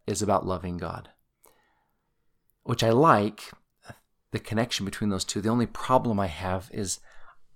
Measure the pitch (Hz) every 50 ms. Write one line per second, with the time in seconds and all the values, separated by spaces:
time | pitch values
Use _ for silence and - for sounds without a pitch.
0 | - - 101 - 107 98 98 90 - 92 92 90 92 87 87 87 87 85 87 87
1 | - - _ _ _ _ _ _ _ _ _ _ _ _ _ _ _ _ _ _
2 | _ _ _ _ _ _ _ _ _ _ _ _ - - 117 - 113 113 113 120
3 | 156 165 127 104 104 107 - - - - - _ _ _ _ _ _ - - _
4 | _ _ _ _ _ _ - 107 - - 110 110 120 120 - - 98 95 - -
5 | 107 104 95 92 - - - 104 95 110 117 123 113 - - - - - 127 127
6 | - 120 107 98 98 82 76 - 95 92 92 95 92 - - - 98 92 - -
7 | - - - - - - - - - - -